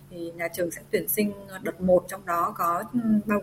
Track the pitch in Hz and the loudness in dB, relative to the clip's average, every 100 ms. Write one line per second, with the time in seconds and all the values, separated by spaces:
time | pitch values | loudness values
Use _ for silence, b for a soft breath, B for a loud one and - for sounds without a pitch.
0 | - 175 170 170 170 180 175 - - 190 | -16 -10 -10 -6 -6 -4 -4 -6 -4 -2
1 | 160 - 208 196 - 190 - - 185 180 | -2 0 0 -2 -12 -10 -8 -2 6 6
2 | 180 196 - 170 185 208 170 175 220 247 | 4 -10 -2 0 0 0 0 0 0 0
3 | 226 208 214 208 | 4 2 4 2